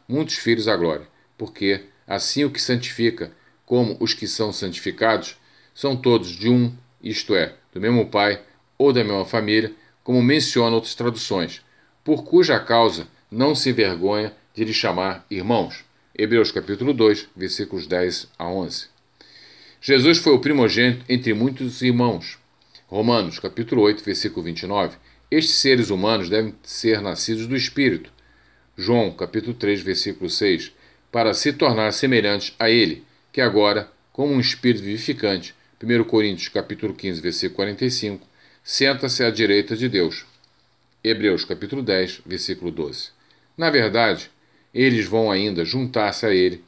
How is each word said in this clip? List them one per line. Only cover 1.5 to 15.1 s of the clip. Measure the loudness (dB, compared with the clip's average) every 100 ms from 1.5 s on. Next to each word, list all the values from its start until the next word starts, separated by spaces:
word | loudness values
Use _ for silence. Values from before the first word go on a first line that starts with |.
| -2 0 -2 -4 _
assim | -8 -6 -4 0
o | -2
que | -2
santifica, | -2 -2 -4 -2 -2 -2 -12 _ _ _
como | -2 0 0 -2
os | -4
que | -4 -6
são | -4 -4
santificados, | -4 -8 -6 -8 0 2 2 -2 -16 _ _ _
são | -6 -4 0
todos | 2 2 0
de | -4 2
um, | 4 2 -4 _ _
isto | -8 -8 0
é, | 0 0 -6 _
do | -4
mesmo | 0 2 2
Pai | 2 0 0 -10 _ _ 2
ou | 4
da | 4
mesma | 0 -2
família, | -2 -2 2 0 0 -8 _ _
como | 0 2
mencionam | 4 2 2 2 2
outras | 0 -2 -6
traduções, | -4 -4 -4 -4 -4 -10 _ _ _ _
por | -2 -2
cuja | 4 4 4 2
causa | 2 4 4 0 -12 _ -10
não | 0 0
se | 2 0
envergonha | 2 0 2 0 0 -4 -10 _
de | -6
lhe | -4
chamar | -2 -2 0 -2